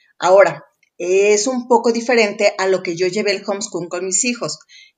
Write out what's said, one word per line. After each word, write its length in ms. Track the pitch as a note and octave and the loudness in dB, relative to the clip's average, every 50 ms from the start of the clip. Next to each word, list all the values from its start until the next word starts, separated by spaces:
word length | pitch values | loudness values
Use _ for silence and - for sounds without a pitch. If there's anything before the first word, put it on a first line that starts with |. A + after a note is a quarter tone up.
| _ _ _ _ | _ _ _ _
Ahora, 460 | D#3 F3 F#3 G3+ F#3 E3+ D3+ - - _ _ _ _ _ _ - | 2 4 6 6 6 4 2 -4 -12 _ _ _ _ _ _ -10
es 480 | F3 F3+ F#3 G3 G3+ G#3 G#3 G3+ G#3 | -4 0 2 2 4 4 2 2 0
un 220 | C4 B3+ B3 A#3+ - | -2 -4 -4 0 2
poco 240 | A#3+ A3 - A#3+ | 2 2 2 0
diferente 640 | A#3 A#3 A#3 - B3+ A#3 G#3+ G#3 G3+ - G#3 G3+ - - | -2 0 -2 0 2 2 2 0 0 0 0 0 0 0
a 80 | F#3+ | 0
lo 160 | F#3+ F#3+ F#3 | 0 0 -2
que 160 | F#3 F3+ E3+ E3 | -2 -6 -4 -2
yo 80 | F#3 | -4
llevé 240 | F3+ F3+ G#3+ G#3+ G#3 | -2 -2 -2 -2 -2
el 140 | G3 G3 - | -4 -4 -4
homeschool 440 | - G3 G3+ G#3 - - E3+ F3 E3+ | -6 -6 -6 -8 -8 -8 -8 -8 -8
con 160 | F3+ F3+ F#3 F#3+ | -8 -8 -6 -4
mis 180 | F#3 - - | -4 -2 -2
hijos. 320 | B3 A#3+ A#3 F#3 D3 - - - _ - - - - _ | -2 -4 -4 -6 -8 -10 -12 -14 _ -20 -20 -20 -20 _